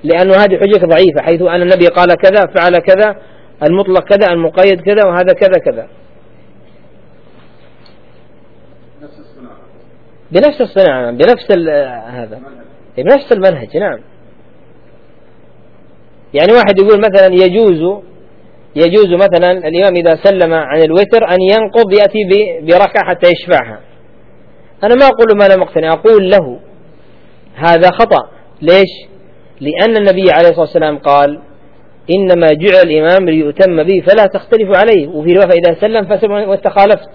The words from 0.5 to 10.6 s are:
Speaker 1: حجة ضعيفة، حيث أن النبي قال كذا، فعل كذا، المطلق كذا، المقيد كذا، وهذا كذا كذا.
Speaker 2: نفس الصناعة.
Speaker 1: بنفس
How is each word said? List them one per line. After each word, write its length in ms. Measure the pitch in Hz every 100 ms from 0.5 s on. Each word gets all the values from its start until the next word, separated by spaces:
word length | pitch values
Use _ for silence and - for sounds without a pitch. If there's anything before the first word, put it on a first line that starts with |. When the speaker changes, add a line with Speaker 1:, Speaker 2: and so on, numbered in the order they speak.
| 190
Speaker 1:
حجة 280 | 196 208 170
ضعيفة، 360 | 160 185 143
حيث 200 | 151 165
أن 200 | 180 175
النبي 260 | 180 185 175
قال 280 | 175 175 165
كذا، 300 | 196 202 180 185
فعل 240 | 175 175
كذا، 360 | 165 190 214 202 - - - -
المطلق 400 | 151 185 190 185
كذا، 300 | - 202 202
المقيد 480 | 175 165 185 196 180
كذا، 260 | 170 208 196
وهذا 260 | 175 180
كذا 260 | 175 196 180 -
كذا. 220 | 113 - - - - - - - - - - - - - - - - - - - - - - - - - - - - - - - 143
Speaker 2:
نفس 160 | 143 151
الصناعة. 380 | 147 131 123 - - - - - - - -
Speaker 1:
بنفس 300 | 165 294 285